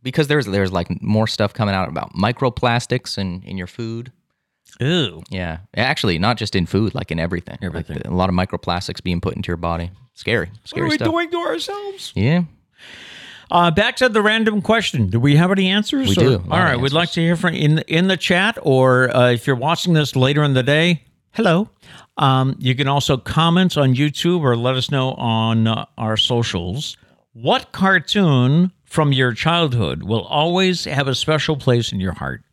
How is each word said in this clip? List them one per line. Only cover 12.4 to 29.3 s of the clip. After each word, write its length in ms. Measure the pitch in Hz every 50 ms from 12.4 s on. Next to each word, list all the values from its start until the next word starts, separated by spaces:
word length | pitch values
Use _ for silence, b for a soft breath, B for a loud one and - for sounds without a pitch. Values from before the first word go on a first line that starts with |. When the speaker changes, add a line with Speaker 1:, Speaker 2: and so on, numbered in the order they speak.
| 175 160 - _ _ _ B B B B B B B B B B B B B B B B
Speaker 2:
Uh, 200 | - 175 175 175
back 260 | 160 180 208 240 247
to 120 | - 262 254
the 140 | 208 220 202
random 400 | 208 214 226 220 220 214 208 175
question. 460 | - 220 226 202 - - 135 110 95
Do 120 | 92 117
we 160 | 120 143 147
have 140 | 151 170 185
any 180 | 196 196 190 185
answers, 400 | 190 208 214 - - 277 269 233 202
Speaker 1:
We 80 | 185 160
Speaker 2:
or 40 | 131
Speaker 1:
do. 0 |
A 100 | 127 95
lot 120 | 90 - 147
Speaker 2:
all 60 | 170
Speaker 1:
of 60 | 185
Speaker 2:
right, 120 | 165 131 120
we'd 120 | 123 139 139
like 100 | 160 175 165
Speaker 1:
answers. 60 | -
Speaker 2:
to 60 | 175
hear 160 | 165 165 175
from 180 | 165 175 180 160
in, 240 | - 151 147 151 160
in 280 | - - - 160 180 190
the 80 | 190
chat, 400 | 165 - - 175 175 190 214 233 - -
or, 520 | 156 135 131 131 131 127 123 127 123 -
uh, 160 | 127 123 123
if 160 | 123 117 -
you're 100 | - 135
watching 360 | 120 123 151 170 - - 180 170
this 240 | 156 147 135 -
later 260 | 135 127 131 139 147 151
in 120 | 143 135
the 80 | 127 123
day, 400 | 127 147 151 165 175 175 151 _ _ _ _ _ _ _
hello. 360 | - 233 196 160 175 214 - _ B B B B B B B B
Um, 400 | - - 135 135 131 131 135 135 -
you 160 | 135 127 127
can 140 | 120 143 135
also 280 | 143 143 135 - 147 123
comment 580 | - - - 156 160 170 170 180 185 180 -
on 180 | 151 143 131 127
YouTube 460 | 123 147 151 143 - - 175 180 180
or 160 | 151 131 120
let 180 | 117 117 127 131
us 160 | 127 120 -
know 220 | 143 135 131 131 131
on, 520 | - 127 117 113 113 113 113 113 113 110
uh, 180 | 113 113 110 - _ _ -
our 180 | 117 110 110
socials. 800 | 107 - - 127 120 117 - - 92 85 87 92 131 156 - - b b b b b b b b
What 380 | 113 113 156 220 269 - _ -
cartoon 1000 | - 190 190 190 180 143 - - 214 196 165 143 127 123 127 143 165 180 185 - _ _
from 280 | _ - - 156 143 139
your 200 | 131 131 123